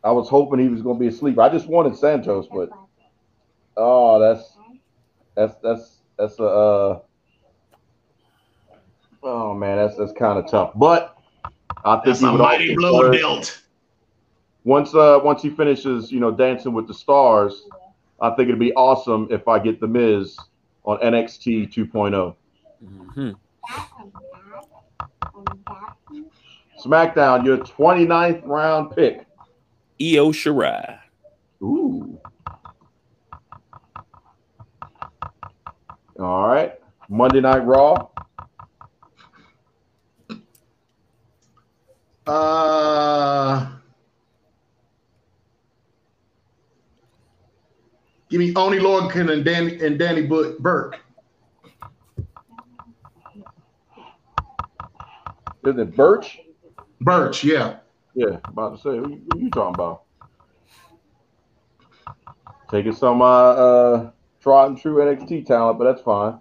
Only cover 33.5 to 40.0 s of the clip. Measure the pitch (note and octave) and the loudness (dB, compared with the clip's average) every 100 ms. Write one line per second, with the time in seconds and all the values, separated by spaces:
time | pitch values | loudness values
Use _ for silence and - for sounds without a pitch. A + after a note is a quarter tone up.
33.5 | - _ - _ - _ _ _ _ _ | -20 _ -20 _ -20 _ _ _ _ _
34.5 | _ - _ - _ - _ - _ - | _ -20 _ -20 _ -20 _ -18 _ -20
35.5 | _ - _ - - _ - F#2 F#2 G#2+ | _ -20 _ -20 -20 _ -12 -4 -2 0
36.5 | C#3 F3 - _ _ - G#2 B2+ C3+ C3 | 0 -2 -8 _ _ -10 0 4 4 4
37.5 | C3 A#2+ C3 C#3+ - - - - - - | 2 4 4 4 2 -2 -20 -20 -20 -20
38.5 | - - _ - _ _ _ _ _ _ | -20 -20 _ -20 _ _ _ _ _ _
39.5 | _ _ _ _ _ | _ _ _ _ _